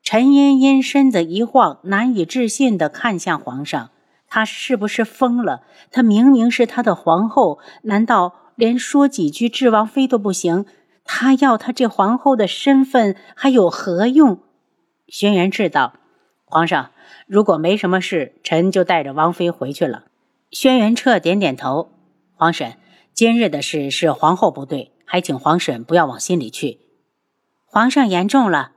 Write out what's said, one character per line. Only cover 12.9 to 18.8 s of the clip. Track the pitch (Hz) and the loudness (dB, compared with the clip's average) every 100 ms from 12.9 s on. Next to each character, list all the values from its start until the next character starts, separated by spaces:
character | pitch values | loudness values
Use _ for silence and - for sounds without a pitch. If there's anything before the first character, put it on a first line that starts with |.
| 254 208 190 - - | 2 0 -2 -14 -2
还 | 277 | 2
有 | 254 180 | 4 2
何 | - - 175 226 | -2 -6 -2 2
用？” | 269 285 180 _ _ _ _ _ _ _ | 4 4 2 _ _ _ _ _ _ _
轩 | - 202 | -2 0
辕 | 196 185 | 2 0
志 | 190 185 | 0 -2
道 | 147 127 _ _ _ _ _ _ | 0 -2 _ _ _ _ _ _
：“皇 | 160 165 | -2 0
上， | 156 127 _ - - _ | -2 -6 _ -20 -20 _
如 | 196 | 0
果 | 208 165 | 2 0
没 | 165 202 | 0 -2
什 | 185 | 0
么 | 185 | -2
事， | 185 175 131 _ | -2 -6 -6 _
臣 | - 160 185 | -4 0 0
就 | 190 | 0